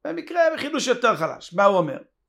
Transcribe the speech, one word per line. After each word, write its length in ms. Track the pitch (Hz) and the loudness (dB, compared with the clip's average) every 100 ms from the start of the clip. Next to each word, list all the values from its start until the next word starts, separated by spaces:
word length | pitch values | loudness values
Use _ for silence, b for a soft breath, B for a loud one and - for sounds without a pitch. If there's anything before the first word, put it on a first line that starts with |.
במקרה, 380 | 302 339 - 349 320 | -10 -10 -4 0 0
בחידוש 340 | 320 285 302 254 | 0 -4 -2 -2
יותר 280 | 240 240 160 | 0 0 0
חלש. 380 | 160 127 - | -4 -6 -6
מה 100 | 170 | 2
הוא 140 | 202 190 | 4 4
אומר? 200 | 156 - - _ | 0 -6 -14 _